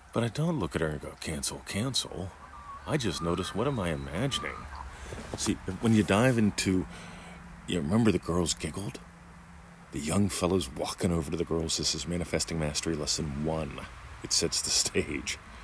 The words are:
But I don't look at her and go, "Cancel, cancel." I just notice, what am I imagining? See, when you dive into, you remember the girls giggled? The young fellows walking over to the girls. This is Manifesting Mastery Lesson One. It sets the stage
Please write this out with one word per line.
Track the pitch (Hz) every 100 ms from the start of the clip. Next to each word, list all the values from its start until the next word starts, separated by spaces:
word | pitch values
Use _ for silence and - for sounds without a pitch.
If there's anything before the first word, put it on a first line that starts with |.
| -
But | 113
I | 117
don't | 147 165 151
look | 82 78
at |
her | 80
and | 73
go, | 73 -
"Cancel, | - 76 - 69 -
cancel." | 98 131 - - - 95 - - - - - -
I | 156
just | 107 76
notice, | 85 92 90
what | 95 135
am | 127
I | 87
imagining? | 73 67 82 135 - 71 - - - - - - - - -
See, | - - - 92
when | 117
you | 107
dive | 95 98 131 117
into, | 104 - 98 92 85 - - - - - - - -
you | 85
remember | 73 110 110
the | 87
girls | - 85 80
giggled? | - 80 92 101 - - - - - - - - - -
The | 71
young | 76 92 101
fellows | - 87 95 80
walking | - 78 - 90
over | 85 73
to | 82
the |
girls. | 85 82 82 -
This | 73 78
is | 76
Manifesting | 87 82 80 - 82
Mastery | 76 73 82
Lesson | 78 76 - 78 67
One. | 78 78 71 69 - - - -
It | -
sets | - 82 -
the | -
stage | - - 98 85 71 - - - -